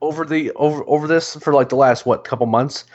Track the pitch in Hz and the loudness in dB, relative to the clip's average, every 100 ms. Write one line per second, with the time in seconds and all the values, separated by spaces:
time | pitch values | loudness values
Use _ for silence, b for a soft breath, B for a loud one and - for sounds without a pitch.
0 | 151 156 156 156 139 - 151 147 - 147 | -6 -4 -2 -2 -2 0 0 0 -2 -2
1 | 151 165 165 151 156 143 131 131 135 120 | 2 0 0 -6 2 2 4 4 4 2
2 | 123 113 - 120 117 113 139 - - | 0 -2 -2 -4 0 0 0 -6 -16